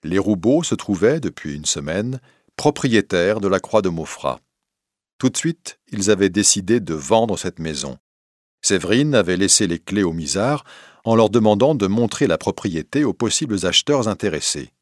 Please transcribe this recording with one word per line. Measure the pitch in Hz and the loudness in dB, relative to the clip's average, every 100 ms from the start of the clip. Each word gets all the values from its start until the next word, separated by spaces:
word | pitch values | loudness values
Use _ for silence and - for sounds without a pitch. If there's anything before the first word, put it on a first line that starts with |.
Les | 80 95 | -2 0
Roubaud | 98 101 98 147 | 0 2 2 2
se | 170 110 | 0 -6
trouvaient, | - 95 104 156 | -2 2 2 2
depuis | 107 - 78 73 | -4 -8 -10 -8
une | |
semaine, | 76 - 71 87 117 131 _ _ _ - | -6 -6 -4 -4 -4 -8 _ _ _ -2
propriétaires | 151 - 135 110 - 90 87 107 | -2 0 2 2 2 0 2 0
de | 101 | 0
la | 92 | 0
Croix | - 110 | 2 0
de | 95 | 0
Maufras. | 82 78 - 69 60 _ _ _ _ _ _ _ _ | -4 -8 -8 -6 -8 _ _ _ _ _ _ _ _
Tout | - | -2
de | 262 | -2
suite, | 165 165 - - _ | -6 -6 -12 -20 _
ils | 104 98 | -4 0
avaient | 98 98 | 4 4
décidé | 92 101 - 92 120 | 2 0 0 0 -2
de | 82 | 0
vendre | 78 - 113 113 90 | -8 2 2 2 -4
cette | 90 - | -6 -8
maison. | 80 73 71 64 _ _ _ _ _ _ | -8 -6 -10 -12 _ _ _ _ _ _
Séverine | - 95 87 113 147 131 | -2 0 2 2 4 2
avait | 87 90 | 2 0
laissé | 95 - 98 | 2 2 2
les | 85 | -2
clés | - 101 | -4 0
aux | 92 | 0
Misards | 82 76 95 117 143 - - - _ - | -2 -4 -2 -2 -2 -8 -20 -20 _ 2
en | 113 | 4
leur | 110 | 4
demandant | 117 107 104 131 151 | 4 4 4 2 2
de | 98 | 0
montrer | 107 117 - 131 | 0 -2 0 0
la | 80 | 0
propriété | - - 107 82 76 143 139 | -2 -4 -4 -4 -4 -2 -2
aux | |
possibles | 87 113 - 147 101 90 | 0 -2 -2 -2 -2 0
acheteurs | - - 143 110 | 0 0 0 0
intéressés. | 98 104 78 - 73 62 _ | -2 -4 -4 -6 -6 -10 _